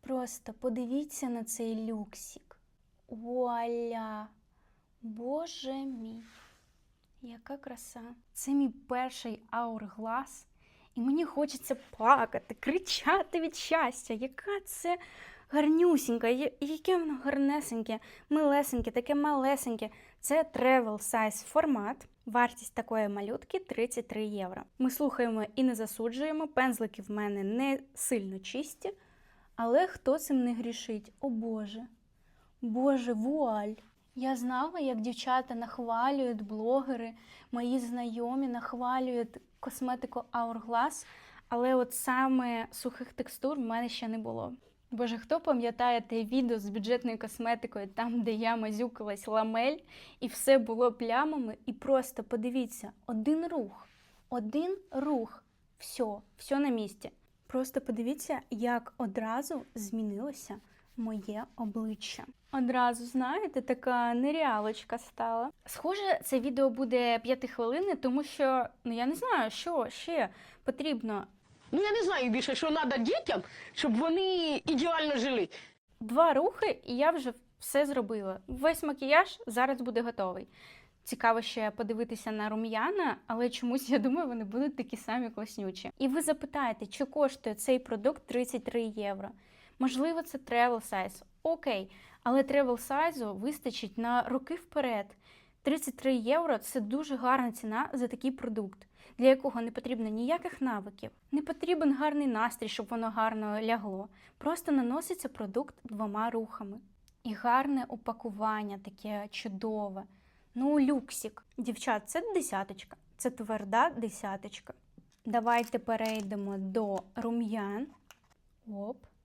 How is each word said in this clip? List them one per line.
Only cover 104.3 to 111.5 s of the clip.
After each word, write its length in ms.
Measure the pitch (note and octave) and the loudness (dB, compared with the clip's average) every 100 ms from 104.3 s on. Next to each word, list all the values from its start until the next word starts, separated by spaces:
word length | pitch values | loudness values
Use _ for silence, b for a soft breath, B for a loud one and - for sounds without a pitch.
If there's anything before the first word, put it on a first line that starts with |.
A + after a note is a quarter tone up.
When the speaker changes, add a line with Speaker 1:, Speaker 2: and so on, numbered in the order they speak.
| B | B
Speaker 1:
Просто 340 | C#4+ E4+ - | -2 -2 2
наноситься 580 | C#4+ A#3+ C4+ E4+ F#4 C4 | 2 4 0 -2 -6 -6
продукт 460 | - G#3 G#3+ D4 - | -8 -4 -2 -4 -8
двома 460 | - G#3+ G#3+ G#3 A3+ | -12 -6 -4 0 0
рухами. 500 | A3+ A3 - G3+ G#3 - _ _ _ | -2 -6 -8 -10 -12 -16 _ _ _
І 100 | B3 | -8
гарне 520 | G#3+ A#3+ B3 C#4 C4+ B3 | -2 2 2 4 0 -2
упакування, 920 | - - A3+ A#3 G3+ A3 G#3+ G#3 G3+ G3 | -6 -6 -6 -6 -2 0 0 -4 -8 -12
таке 420 | G3 G#3+ G#3 G#3 | -12 -6 -6 -6
чудове. 720 | - A#3 F#3+ A3 G#3+ G#3 F#3+ G3 b b b b A#3+ | -8 -8 -6 -4 -2 -4 -6 -12 b b b b -2
Ну, 240 | C4+ D4+ | 4 6
люксик. 640 | C4+ C#4 C4 - A3 - _ | 6 4 0 -10 -10 -12 _